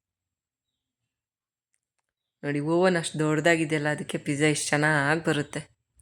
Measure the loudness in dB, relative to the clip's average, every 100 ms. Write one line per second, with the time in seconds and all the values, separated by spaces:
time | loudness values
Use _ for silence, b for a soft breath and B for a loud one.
0 | _ _ _ _ _ _ _ _ _ _
1 | _ _ _ _ _ _ _ _ _ _
2 | _ _ _ _ -6 -4 0 2 2 2
3 | -2 -2 0 2 4 2 2 -2 -2 -4
4 | -6 -8 -6 0 0 0 0 0 2 2
5 | 0 0 0 -2 -4 -10 -14 _ _ _